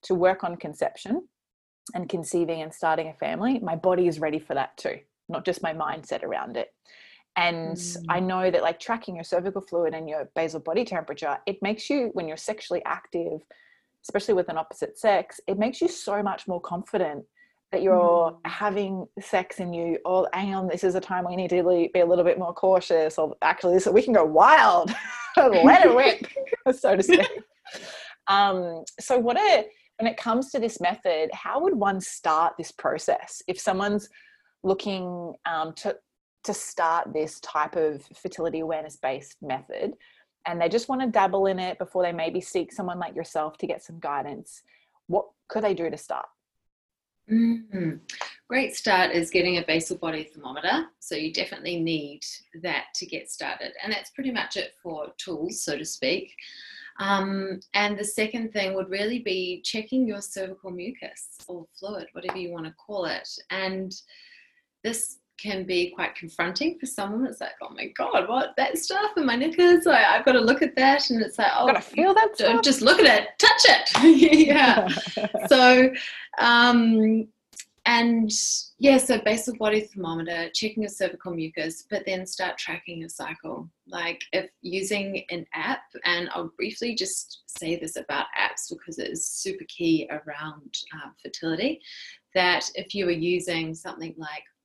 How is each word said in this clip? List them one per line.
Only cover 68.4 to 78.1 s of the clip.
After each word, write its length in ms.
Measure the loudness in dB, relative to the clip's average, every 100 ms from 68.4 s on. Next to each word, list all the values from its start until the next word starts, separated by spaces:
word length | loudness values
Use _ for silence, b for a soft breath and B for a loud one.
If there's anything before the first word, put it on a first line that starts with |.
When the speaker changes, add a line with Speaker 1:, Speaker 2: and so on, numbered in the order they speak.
| -2 -2
Speaker 2:
That 180 | -2 -2
stuff 320 | -4 -2 -2 0
in 80 | 0
my 80 | 0
knickers? 500 | -2 6 8 8 6
Like, 180 | 6
I've 220 | 6 4 4
gotta 140 | 4
look 240 | 4 4
at 120 | 2 4
that." 340 | 4 4 2
And 100 | -2
it's 160 | -2 0
like, 140 | 0 4
"Oh, 120 | 4
Speaker 1:
Gotta 140 | 2
feel 340 | 0 2 4 6
that 140 | 4 2
Speaker 2:
don't 140 | 2 4
Speaker 1:
stuff? 80 |
Speaker 2:
just 180 | 4 4
look 180 | 6 8
at 60 | 8
it, 240 | 6 2 4
touch 280 | 6 8 8
it." 380 | 6 4 8
<laughs> 440 | 10 12 10 10 8
Yeah. 400 | 8 6 6 2
Speaker 1:
<laughs> 40 | -2 -4 -6 -4 -4 4
Speaker 2:
So, 440 | 8 10 10 8 4 B B B 0
um, 880 | 4 6 6 6 6 6 4 2 -2 _ _ -20 -20 _ 2
and 460 | 2 4